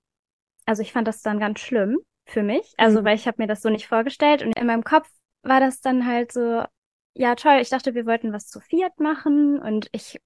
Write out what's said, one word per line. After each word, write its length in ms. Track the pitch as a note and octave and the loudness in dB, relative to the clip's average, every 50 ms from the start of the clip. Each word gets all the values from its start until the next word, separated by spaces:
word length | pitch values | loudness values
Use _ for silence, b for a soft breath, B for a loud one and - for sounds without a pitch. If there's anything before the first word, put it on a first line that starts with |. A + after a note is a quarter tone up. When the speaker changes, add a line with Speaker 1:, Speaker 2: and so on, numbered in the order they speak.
| _ _ _ _ _ _ _ _ _ _ _ _ - | _ _ _ _ _ _ _ _ _ _ _ _ -6
Speaker 1:
also 160 | - A3 G#3 | -4 -4 -4
ich 100 | A3 - | -4 -4
fand 160 | - B3 A3 | -4 -4 -4
das 140 | A3 A3 - | -4 -4 -6
dann 180 | - A3 G#3 G#3 | -4 -4 -4 -2
ganz 200 | G#3+ G#3 G#3+ - | -4 -4 -6 -6
schlimm 400 | - - B3+ A3 G3 G3+ B3 F#4 - _ _ _ _ | -6 -4 -2 0 0 0 -2 -4 -6 _ _ _ _
für 180 | - - A3+ G#3 | -6 -4 -2 -2
mich, 300 | G3+ A3+ E4+ A4 _ _ | 0 -2 -2 -4 _ _
also 220 | - A3 A3 G#3+ A3 | 2 4 4 4 4
Speaker 2:
Mhm. 60 | G3+ | 2
Speaker 1:
weil 100 | G#3 G#3+ | 2 0
ich 120 | A3 - | 0 -2
hab 100 | B3 A3 - | -4 -4 -4
mir 80 | A3 | -2
das 140 | G#3 G#3+ G#3+ | -4 -4 -2
so 80 | - A3 | -2 -2
nicht 180 | G#3+ G#3+ - | -2 -2 -2
vorgestellt 560 | - A#3 A3+ A3+ C4+ - - D4+ D4 D4 C#4 - | -2 -2 -2 -2 -2 -2 0 2 4 4 2 0
und 100 | A3+ A3 | -2 -2
in 100 | - A#3+ | -2 0
meinem 160 | A#3+ A3+ A3+ A3+ | 0 0 -2 0
Kopf 260 | - D#4 D#4 D#4 - _ _ _ _ _ _ | 2 2 2 2 0 _ _ _ _ _ _
war 180 | - - C4 C4 | 0 2 4 4
das 220 | C4+ C4 C4 - | 4 2 0 -2
dann 240 | - C4 B3+ B3+ A#3+ | -2 -2 0 0 0
halt 260 | B3 A#3+ A#3+ A#3+ A#3+ | 0 0 -2 -2 -4
so, 320 | - B3 A#3+ A#3 A#3 A#3 - - _ _ _ _ _ _ _ _ - | -4 -4 -2 -2 -2 -2 -4 -6 _ _ _ _ _ _ _ _ -4
ja 200 | - B3+ A#3+ A#3+ | -2 0 0 0
toll, 240 | - - D#4 C#4 C4 | 2 4 6 6 6
ich 80 | B3 - | 4 0
dachte, 260 | C4+ C4 - C4+ A#3 | -2 -4 -2 -4 -4
wir 100 | A#3+ A3+ | -2 -2
wollten 280 | A3+ A3+ A#3 - A3 G#3 | -2 -2 -2 -2 -4 -8
was 140 | G#3 - | -8 -12
zu 120 | - - G#3+ | -16 -20 -20
viert 400 | - - - E4 F#4 F4+ - - | -8 -4 -2 -2 -2 -2 -4 -4
machen 600 | D4+ D4+ D#4 C#4+ - D#4 C#4+ D4 D4 C#4+ C#4+ C#4 | -2 -2 -2 -2 0 2 2 4 4 2 2 0
und 300 | - G#3+ G#3+ G#3+ G#3 - - | -2 -4 -4 -4 -4 -6 -10
ich, 260 | A3 - - - - _ | -12 -12 -14 -20 -20 _